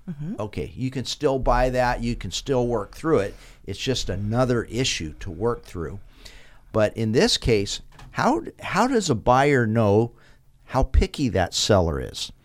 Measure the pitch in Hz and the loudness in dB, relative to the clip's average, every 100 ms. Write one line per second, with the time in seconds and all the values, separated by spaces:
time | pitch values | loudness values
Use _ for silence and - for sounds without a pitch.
0 | - 143 151 226 107 - - 82 127 131 | -14 -10 -10 -8 -8 -6 -8 -6 -6 -6
1 | 113 - 147 135 127 123 127 123 123 120 | -8 -2 0 2 2 2 2 2 0 0
2 | 117 113 98 - - 127 120 117 98 - | -4 -4 -6 -6 -2 0 0 -2 -4 -6
3 | 160 135 101 - - - - 98 - 123 | 0 2 0 -6 -20 -16 -12 -6 -4 -2
4 | - 95 104 117 127 120 - 113 131 - | -4 -4 -2 0 2 0 -2 -4 -2 -4
5 | 80 76 - 80 117 117 - 90 76 101 | -8 -10 -12 -4 -4 -4 -8 -10 -10 -10
6 | - - - - - - - 110 107 - | -16 -20 -20 -20 -20 -20 -4 0 0 2
7 | 110 120 233 - - 107 101 - - - | 0 4 2 2 2 2 0 -6 -12 -20
8 | - - 196 254 - - - 180 247 254 | -12 -2 0 0 -4 -12 -4 0 2 2
9 | 180 113 117 127 147 135 113 113 107 104 | 0 0 4 4 4 4 2 2 4 4
10 | 120 - - - _ _ - 131 139 - | 2 -4 -20 -20 _ _ -4 -2 2 4
11 | 190 - 127 92 87 - - 101 82 69 | 2 0 0 0 0 0 4 4 4 -2
12 | 57 - - - | -6 -10 -14 -14